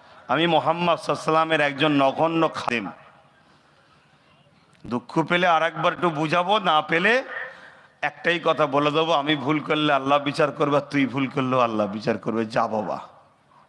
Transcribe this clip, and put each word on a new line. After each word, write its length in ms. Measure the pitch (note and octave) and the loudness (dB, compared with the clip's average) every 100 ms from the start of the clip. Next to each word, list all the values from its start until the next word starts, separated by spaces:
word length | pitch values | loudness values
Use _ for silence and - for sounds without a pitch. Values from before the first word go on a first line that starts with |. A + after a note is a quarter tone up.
| - - - | -20 -20 -4
আমি 180 | C#3 E3+ | 0 2
মোহাম্মদ 520 | D#3 C#3 E3+ F3 D#3 | 2 2 0 0 -2
সাল্লাল্লাহু 560 | - C#3+ D#3+ D#3+ D#3+ | -2 -4 0 2 2
আলাইহি 60 | D#3+ | 2
ওয়াসাল্লামের 0 | |
একজন 320 | C#3+ C3+ D3+ | 0 0 2
নগণ্য 560 | C#3+ C3+ C3+ E3 E3 D#3 | 4 2 2 0 2 0
খাদেম। 360 | - - A#2+ F#2 - - - _ _ _ _ _ _ _ _ _ _ _ _ _ _ _ _ - | -2 -4 -4 -6 -14 -20 -20 _ _ _ _ _ _ _ _ _ _ _ _ _ _ _ _ -8
দুঃখ 360 | A#2+ - E3 | -8 -4 -4
পেলে 240 | D3+ F3 F3+ | 0 2 2
আর 160 | D#3+ | 2
একবার 300 | E3 D#3+ E3+ | 0 0 -2
একটু 180 | D#3+ F3 | 0 -2
বুঝাবো, 480 | D3+ D#3 F3 F3+ G#3+ | -2 -2 0 0 0
না 240 | F#3 D3+ | 2 2
পেলে 420 | D3+ E3 G3+ B3+ B3+ - - - - - - _ | 2 0 2 2 -2 -12 -14 -16 -20 -20 -20 _
একটাই 380 | D3 - F3 E3+ | -8 -2 -2 0
কথা 220 | D#3 D#3+ D3 | 0 0 2
বলে 240 | C#3 D3 | 2 2
দেবো, 220 | D3+ E3 | 0 2
"আমি 240 | D3+ C#3+ D3+ | 0 0 -2
ভুল 240 | C3 D#3 | 0 -2
করলে 320 | C3+ D3+ D3+ | 0 0 2
আল্লাহ 260 | C#3 C3+ C#3+ | 0 2 0
বিচার 340 | C#3+ D3 D3 | 0 0 0
করবে, 240 | - C#3+ C#3+ | 0 0 0
আর 60 | |
তুই 240 | C#3 C#3+ B2+ | 0 0 0
ভুল 200 | C3+ C3 | 0 -2
করলেও 320 | C3+ B2+ B2+ | -2 0 2
আল্লাহ 280 | A#2 G#2+ G#2 | 2 0 -2
বিচার 320 | G#2+ A#2 G#2+ | -2 -4 -4
করবে, 280 | A#2+ A2+ A2 | -2 -4 -2
যা 220 | A#2+ A2+ | -2 0
বাবা, 400 | G#2+ F2 C#2 - - _ _ _ _ | -2 -4 -8 -10 -20 _ _ _ _